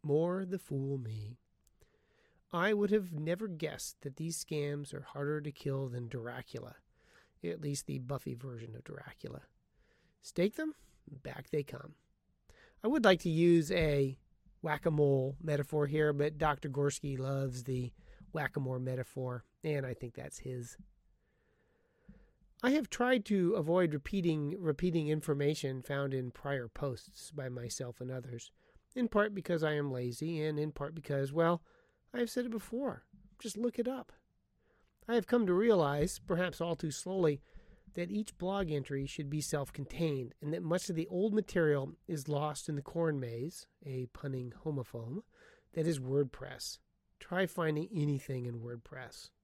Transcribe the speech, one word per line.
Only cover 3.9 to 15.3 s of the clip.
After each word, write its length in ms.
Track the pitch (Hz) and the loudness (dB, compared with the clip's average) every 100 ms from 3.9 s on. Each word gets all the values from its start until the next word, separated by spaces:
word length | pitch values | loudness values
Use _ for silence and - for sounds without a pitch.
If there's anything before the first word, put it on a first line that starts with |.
| - | -10
that 120 | 143 131 | -12 -6
these 260 | 160 160 | -6 -6
scams 520 | - 151 143 147 143 | -4 -4 -2 -4 -8
are 120 | 143 139 | -12 -10
harder 280 | 143 143 151 | -6 -4 -4
to 100 | 147 | -6
kill 380 | 139 143 135 135 | -6 -4 -2 -4
than 180 | 123 120 | -6 -6
Dracula, 720 | 123 117 123 - 120 117 - _ _ _ - _ _ | -6 -8 -10 -10 -12 -12 -18 _ _ _ -20 _ _
at 160 | 170 165 | -6 -4
least 280 | 147 143 - | -4 -6 -6
the 120 | 139 | -8
Buffy 360 | 123 139 - 120 | -6 -6 -6 -8
version 380 | 131 117 113 | -10 -10 -12
of 120 | 117 - | -14 -14
Dracula. 560 | - - - - - - _ _ _ _ _ _ _ | -14 -14 -14 -12 -12 -16 _ _ _ _ _ _ _
Stake 340 | - - 190 - | -8 0 0 2
them, 200 | 311 294 - _ - | -6 -6 -20 _ -18
back 380 | 139 139 127 - | -14 -12 -12 -4
they 140 | 151 | -4
come. 320 | 139 120 - - _ _ _ _ _ - - _ 220 | -2 -10 -14 -20 _ _ _ _ _ -20 -20 _ 0
I 20 | |
would 160 | 294 | 6
like 160 | 220 180 | 8 8
to 60 | 170 | 4
use 400 | 160 170 170 151 | 6 8 8 6
a 480 | 180 156 143 135 135 _ _ - _ | 2 4 4 2 0 _ _ -20 _
whack-a-mole 760 | 165 151 170 151 143 135 131 | -4 0 2 6 6 6 2